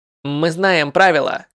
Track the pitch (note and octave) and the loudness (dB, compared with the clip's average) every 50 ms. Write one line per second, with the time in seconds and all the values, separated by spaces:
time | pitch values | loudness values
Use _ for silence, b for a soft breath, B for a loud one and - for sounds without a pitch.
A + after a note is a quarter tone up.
0 | _ _ _ _ - C#3+ C#3+ D3 D#3 E3+ D#3+ E3+ G3 F#3+ F#3 E3 D3 C#3+ - F3+ | _ _ _ _ -12 -8 -6 -2 -2 -2 -2 0 0 0 2 2 0 0 2 2
1 | F#3+ F#3 E3 D3 C3 - - - - _ _ | 4 4 4 2 0 -2 -4 -8 -10 _ _